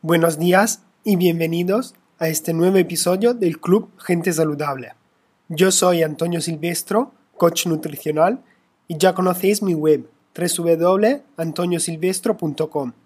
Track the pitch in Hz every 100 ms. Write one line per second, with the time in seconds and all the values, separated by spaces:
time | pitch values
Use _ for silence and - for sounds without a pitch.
0 | 160 170 165 156 170 185 220 - _ _
1 | - 190 180 165 165 165 180 220 254 _
2 | _ _ 160 156 - 165 180 196 170 170
3 | - 185 233 240 185 156 - 196 220 _
4 | - 175 170 160 160 147 147 135 117 -
5 | _ _ _ _ _ 156 185 190 180 175
6 | 160 151 165 170 165 156 165 170 - 208
7 | 269 _ _ - 170 165 180 160 - 147
8 | - 151 175 262 _ _ _ _ _ 160
9 | 185 180 185 180 190 208 196 165 156 147
10 | 123 _ _ - 175 - 170 165 170 190
11 | 214 285 _ - 165 156 175 175 180 160
12 | 180 185 - 202 160 143 156 151 131 -